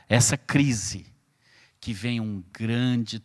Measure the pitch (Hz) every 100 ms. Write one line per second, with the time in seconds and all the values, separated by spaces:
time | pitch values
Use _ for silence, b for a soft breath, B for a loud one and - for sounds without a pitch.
0 | b 113 120 143 - 147 143 113 92 95
1 | - _ _ b b b b b - 104
2 | 120 117 110 98 87 - 113 117 127 123
3 | 110 113